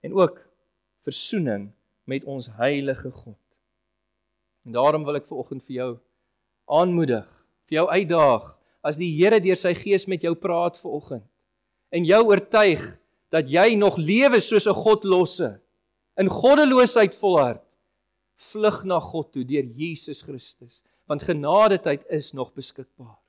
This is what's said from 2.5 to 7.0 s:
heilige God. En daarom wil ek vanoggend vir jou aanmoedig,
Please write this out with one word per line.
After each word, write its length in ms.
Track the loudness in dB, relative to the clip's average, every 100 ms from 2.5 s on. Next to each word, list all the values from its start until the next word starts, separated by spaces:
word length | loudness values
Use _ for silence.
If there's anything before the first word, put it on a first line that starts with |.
| -4
heilige 560 | -4 -2 -4 -8 -10
God. 260 | -18 -20 -20 _ _ _ _ _ _ _ _ _ _ _ _ -8
En 80 | 0
daarom 300 | 2 2 -2
wil 140 | -8
ek 80 | -8
vanoggend 340 | -14 -12 -14
vir 120 | _ -8
jou 120 | -8 -10 _ _ _ _ _ _ _
aanmoedig, 640 | 0 2 0